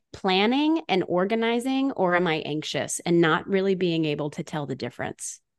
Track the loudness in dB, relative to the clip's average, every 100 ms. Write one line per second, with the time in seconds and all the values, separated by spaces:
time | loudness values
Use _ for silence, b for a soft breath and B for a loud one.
0 | _ -6 0 2 2 2 2 0 0 0
1 | 2 0 2 0 0 0 0 -2 -2 0
2 | 2 2 2 0 -2 -4 -4 -4 -4 -4
3 | 2 4 6 4 0 0 0 0 0 2
4 | 0 -2 -4 -6 -8 -6 -6 -6 -8 -8
5 | -10 -8 -14 -14 _